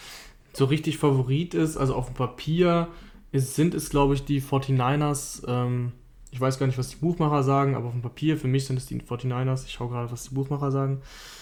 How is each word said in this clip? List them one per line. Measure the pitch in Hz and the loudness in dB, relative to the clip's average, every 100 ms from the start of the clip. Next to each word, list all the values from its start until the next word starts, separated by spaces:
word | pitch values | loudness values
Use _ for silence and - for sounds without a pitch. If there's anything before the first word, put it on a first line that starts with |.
| - - - - - | -16 -18 -20 -20 -10
so | - | 0
richtig | 135 156 160 151 | 2 2 0 2
Favorit | 151 135 123 139 175 | 4 4 2 0 0
ist. | 170 156 - | 0 0 2
Also | 135 | 0
auf | 123 123 | 0 -4
dem | |
Papier | - 123 - - 165 180 170 170 - - - - | -2 -4 -4 -2 2 4 4 0 -6 -18 -20 -4
ist, | 135 131 | -2 0
sind | - 160 | 2 2
es, | 156 - | 2 0
glaub | 147 139 | 4 4
ich, | 139 | 2
die | - 139 | 0 -2
forty-niners. | 135 139 135 131 123 147 147 139 - - - | 0 0 2 2 4 2 2 -2 -6 -8 -4
Ähm, | 123 123 123 123 - - - - | 0 0 0 -4 -8 -16 -20 -14
ich | 123 | -2
weiß | 131 131 | 0 2
gar | 135 | 0
nicht, | 131 | 0
was | 123 | -4
die | - | -2
Buchmacher | 165 170 151 147 | 0 2 2 4
sagen, | 135 139 139 | 4 4 4
aber | 120 120 | 0 -2
auf | |
dem | 120 | -4
Papier, | 120 - 156 156 | -6 -2 0 2
für | 127 | 2
mich | 135 135 | 0 0
sind | 127 | -4
es | - | -4
die | 120 | -8
forty-niners. | - 120 127 123 131 131 | -6 -4 -2 0 0 -2
Ich | - | -4
schau | - 120 | -8 -6
gerade, | 123 117 | -4 -6
was | 117 | -8
die | - | -6
Buchmacher | 135 135 143 139 | -4 -2 -2 0
sagen. | 135 135 135 - - - - | 0 0 -2 -8 -18 -18 -20